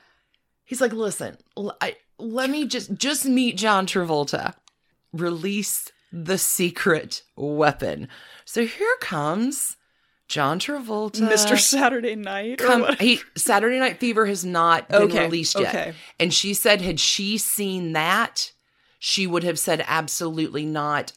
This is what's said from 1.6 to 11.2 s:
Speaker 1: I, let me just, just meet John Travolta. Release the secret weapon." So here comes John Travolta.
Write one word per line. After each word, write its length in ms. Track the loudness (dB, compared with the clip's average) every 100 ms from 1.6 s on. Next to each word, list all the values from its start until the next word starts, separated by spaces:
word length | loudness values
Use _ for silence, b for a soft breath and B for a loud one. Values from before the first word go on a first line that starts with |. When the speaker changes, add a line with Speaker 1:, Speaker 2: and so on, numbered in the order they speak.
| -10 -6
Speaker 1:
I, 140 | -8 -8 _ -14
let 320 | -8 -2 -2
me 160 | -2 -4
just, 260 | -6 -6
just 320 | -4 -2 0 2
meet 320 | 2 2 2
John 300 | 2 2 2
Travolta. 680 | -2 0 0 0 -4 -4 -8 _ _ _ _ _
Release 800 | -6 -4 -4 -4 -4 -4 -6 -8 _ _
the 240 | -12 -2 0
secret 840 | 0 0 0 2 2 2 0 -12 _ -8
weapon." 760 | -4 2 2 2 -6 -6 -10 B B B -6
So 220 | -2 -2
here 280 | 0 0 0
comes 760 | -2 -2 -2 0 -2 -2 -6 -8 _ _ _ _ _
John 320 | -2 0 0
Travolta. 680 | -4 -6 -4 -4 -4 0